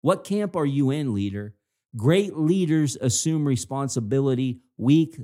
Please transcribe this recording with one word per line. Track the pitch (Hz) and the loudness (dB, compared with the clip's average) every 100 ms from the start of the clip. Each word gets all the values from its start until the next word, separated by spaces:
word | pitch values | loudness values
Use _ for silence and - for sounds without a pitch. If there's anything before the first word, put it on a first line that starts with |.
What | 139 185 | 0 -2
camp | - 202 208 180 | -2 -4 -2 -2
are | 147 | -2
you | 139 135 | 0 0
in, | 143 143 104 | 0 -2 -4
leader? | 101 101 104 - _ _ _ 113 | -4 -8 -12 -16 _ _ _ -2
Great | 117 180 202 123 | 2 2 2 -2
leaders | 156 190 175 160 151 - | 0 2 2 2 0 0
assume | 123 - 160 160 147 | -2 0 0 0 0
responsibility. | 127 - 135 139 127 107 135 139 127 131 123 _ - | -2 -2 -6 -4 -4 -2 0 2 0 -2 -4 _ -4
Weak | 117 151 156 - | 4 4 4 -4